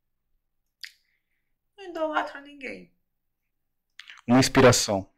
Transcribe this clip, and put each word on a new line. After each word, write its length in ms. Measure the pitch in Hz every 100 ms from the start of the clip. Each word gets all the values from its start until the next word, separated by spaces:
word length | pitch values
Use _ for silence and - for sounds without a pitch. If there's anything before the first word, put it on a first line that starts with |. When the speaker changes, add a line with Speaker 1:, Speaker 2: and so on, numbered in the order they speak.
| _ _ _ _ _ _ _ _ - _ _ _ _ _ _ _ _ -
Speaker 1:
Não 80 |
idolatro 560 | 381 330 311 302 302 277
ninguém. 500 | 285 285 240 190 175 _ _ _ _ _ _ _ _ _ _ - - -
Speaker 2:
Uma 140 | - 127
inspiração. 680 | - 135 127 117 - 98 92